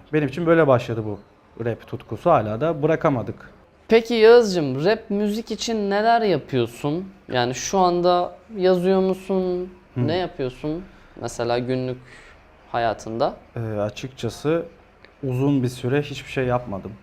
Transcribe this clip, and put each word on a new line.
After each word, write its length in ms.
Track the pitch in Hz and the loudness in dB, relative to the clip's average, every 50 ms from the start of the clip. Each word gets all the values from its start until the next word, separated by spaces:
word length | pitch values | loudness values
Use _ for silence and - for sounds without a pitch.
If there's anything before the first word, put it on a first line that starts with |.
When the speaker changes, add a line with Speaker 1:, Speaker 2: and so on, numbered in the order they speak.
| - - 147 | -10 -4 -2
Speaker 1:
Benim 140 | 156 147 | -2 -2
için 180 | 131 131 175 175 | -2 -4 -2 2
böyle 220 | 165 165 165 160 | 4 4 4 6
başladı 360 | 139 131 120 - - 117 113 107 | 6 4 2 2 -2 -6 -6 -6
bu 140 | 107 104 101 - _ _ _ _ _ - - 117 | -8 -8 -12 -14 _ _ _ _ _ -12 -8 -6
rap 220 | 117 110 - - | -6 -6 -8 -10
tutkusu. 440 | - - 117 - - 113 - - 175 | -14 -14 -12 -10 -10 -8 -2 2 4
Hala 300 | 160 127 107 104 107 113 | 4 4 2 0 -4 -2
da 220 | 143 165 165 147 143 | -2 -2 -2 -2 0
bırakamadık. 640 | 156 160 156 - 160 139 117 104 98 104 - - - - - - _ _ _ _ | 0 0 2 0 0 0 0 -4 -6 -10 -14 -16 -20 -20 -20 -20 _ _ _ _
Speaker 2:
Peki 260 | - 220 233 233 - 240 | 4 4 4 4 4 2
Yağız'cığım, 720 | 226 214 220 233 240 233 208 180 175 151 135 131 135 156 | 6 8 10 10 10 8 6 0 0 0 0 -2 0 0
rap 140 | 190 226 220 - - | 0 0 0 -2 -4
müzik 420 | 202 202 208 208 208 226 233 - | -2 -2 0 -2 -2 -4 -6 -8
için 380 | 220 214 - 240 226 220 202 196 | -8 -6 -4 -4 -4 -2 -2 0
neler 320 | 196 208 214 233 233 233 | 0 2 2 2 2 4
yapıyorsun? 840 | 220 202 170 139 - - - 127 117 113 - - - 143 151 175 196 190 - - - - | 4 2 0 0 -2 -2 0 0 0 -2 -4 -6 -4 -4 -4 -4 -6 -10 -16 -20 -10 -4
Yani 240 | - 127 120 123 131 | -2 0 0 0 -2
şu 220 | 127 - - - | -6 -6 -2 2
anda 580 | 196 185 180 175 175 175 180 180 175 175 - - - - - 226 | 2 2 2 2 2 2 4 2 2 0 -2 -6 -14 -20 -12 -6
yazıyor 440 | 202 180 185 185 180 175 185 190 190 | 0 2 4 4 4 4 2 2 2
musun? 680 | 190 190 185 190 - - 196 185 185 185 180 180 180 190 - - - - - | 2 0 0 -4 -4 -4 -2 -2 0 -2 -2 -4 -6 -8 -12 -20 -18 -10 -4
Speaker 1:
Hı. 120 | 127 135 | -2 0
Speaker 2:
Ne 80 | 147 165 | 0 0
yapıyorsun? 680 | 185 180 160 - - 135 123 127 - - 151 156 175 190 190 - - - - - - | -2 -2 -4 -6 -6 -6 -6 -6 -6 -6 -6 -6 -6 -10 -14 -20 -20 -20 -20 -16 -12
Mesela 380 | - 120 - - 120 120 120 123 | -10 -10 -6 -4 -2 -2 0 -2
günlük 380 | 123 120 127 127 127 127 123 127 - - - - - - - - - - - - - - | 0 -2 -2 -2 -2 -4 -8 -10 -12 -20 -20 -20 -20 -20 -20 -20 -20 -20 -20 -20 -16 -8
hayatında. 640 | - 120 117 113 104 - - 113 110 117 139 180 226 - - - - | -4 -2 -2 -2 -2 -4 -8 -8 -4 -2 -2 -4 -4 -8 -18 -14 -10
Speaker 1:
E, 240 | 120 113 110 110 104 | -8 -6 -6 -4 -4
açıkçası 880 | 101 107 - - - 127 - - - 113 - - - 147 160 170 - - - - - _ _ _ - - _ - - | -4 -4 -6 -8 -14 -14 -12 -8 -8 -8 -8 -6 -4 -2 -2 -2 -4 -8 -14 -20 -20 _ _ _ -20 -20 _ -10 -6
uzun 400 | 131 127 127 135 143 143 135 123 | -6 -2 0 0 2 2 2 0
bir 40 | |
süre 340 | 120 123 - - 123 135 147 | -2 -4 -4 -4 -2 -2 -2
hiçbir 300 | 147 - 139 - - - | -2 -4 -8 -12 -12 -8
şey 140 | - 139 127 | -4 -4 -2
yapmadım. 460 | 123 123 123 123 - 101 92 95 98 95 - | 0 -2 -2 -4 -6 -10 -10 -10 -12 -14 -16